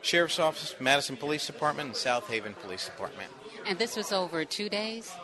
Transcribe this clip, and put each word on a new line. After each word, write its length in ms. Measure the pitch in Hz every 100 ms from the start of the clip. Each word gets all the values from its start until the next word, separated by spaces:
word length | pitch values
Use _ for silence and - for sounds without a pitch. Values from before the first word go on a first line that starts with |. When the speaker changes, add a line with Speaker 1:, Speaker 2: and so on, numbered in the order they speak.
Speaker 1:
Sheriff's 380 | - 170 165 -
Office, 380 | 160 156 151 -
Madison 360 | 131 139 139 131
Police 300 | 143 151 -
Department, 420 | 143 151 147 143
and 80 | 117
South 320 | 131 123 120
Haven 260 | 113 104
Police 300 | 101 98 92
Department. 460 | - - 98 - 98 - - - -
Speaker 2:
And 120 | 185
this 180 | 233 226
was 160 | 202
over 320 | 196 180 165
two 240 | 156 - 208
days? 420 | 202 220 226 220 -